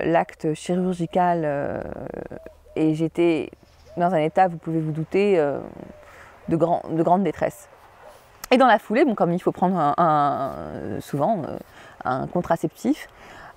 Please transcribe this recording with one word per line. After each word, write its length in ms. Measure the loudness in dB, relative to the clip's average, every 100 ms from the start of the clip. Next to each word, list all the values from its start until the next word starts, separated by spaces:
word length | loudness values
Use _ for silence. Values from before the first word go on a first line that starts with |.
| 0
l'acte 480 | 0 0 -4 -4
chirurgical, 880 | -4 -2 -2 -2 -2 -2 0 2 0
euh, 380 | -2 -4 -4 -6 -8 -10 -12 -12 -12 -16 -18 -20 -10
et 200 | 0 0
j'étais 560 | 2 -2 2 2 2 -2 -12 _ _ -12 -2
dans 160 | 2
un 40 | 2
état, 300 | 2 2 2
vous 80 | 0
pouvez 240 | -4 -2
vous 120 | -2
douter, 460 | -4 -2 0 4 4
euh, 220 | 2 -2 -8 -16 -18 -20 -20 -20 -20 -14 -4
de 80 | 0
grand, 240 | 2 0 -2
de 140 | -2
grande 200 | 2 2
détresse. 460 | 2 -2 -4 -4 -16 -20 -20 -20 -20 -20 -20 -20 0
Et 60 | 4
dans 100 | 6
la 120 | 4
foulée, 260 | 2 2
bon, 100 | 2
comme 180 | 2 0
il 100 | 0
faut 100 | -2
prendre 240 | 0 0 2
un, 180 | 2 2
un, 1040 | 2 4 2 0 -4 -8 -10 -10 -8 -10
souvent, 420 | -6 -2 -2 -2
euh, 160 | -4 -10 -14 -20 -20 -10
un 220 | -6 -4 -4
contraceptif, 800 | -4 -2 -2 -2 -4 -4 -4 -6 -20 -20 -20 -20